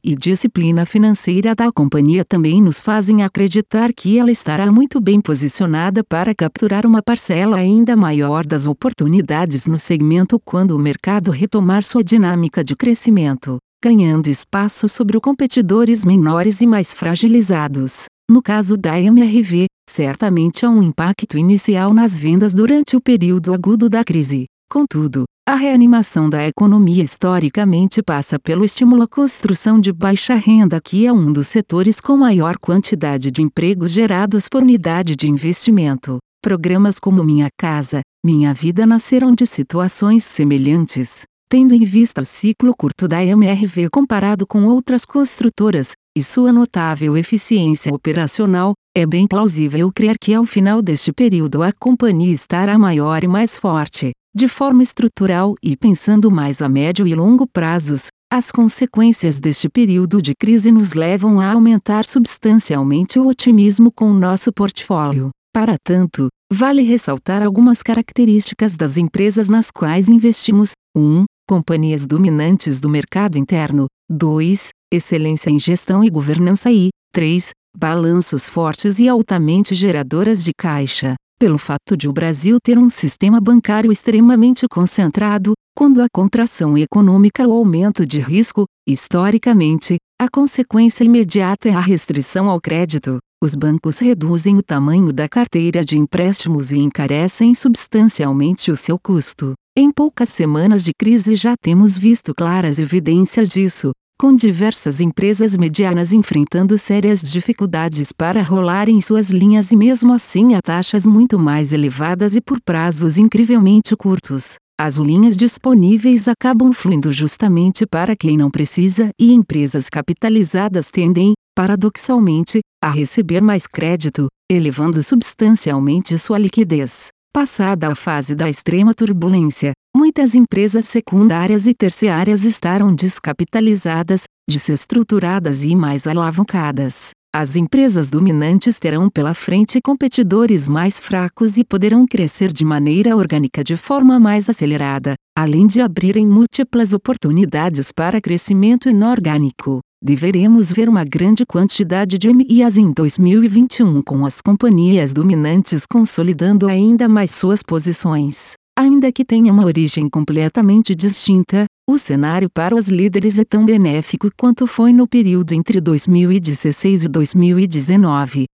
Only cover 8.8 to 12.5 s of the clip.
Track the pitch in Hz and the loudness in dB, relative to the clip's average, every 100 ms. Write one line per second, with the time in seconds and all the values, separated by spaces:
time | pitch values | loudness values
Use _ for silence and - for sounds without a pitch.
8.8 | 131 - 147 185 139 156 175 139 160 160 | -4 -2 0 0 0 -2 -4 -4 -4 -4
9.8 | - 165 151 170 - 233 - 180 190 151 | -2 0 0 0 0 -2 -2 -2 0 0
10.8 | 147 139 185 208 185 139 196 214 185 202 | -2 -4 -4 -4 -2 -2 -2 0 0 0
11.8 | - 247 180 226 180 175 165 | 0 -2 2 2 2 0 -2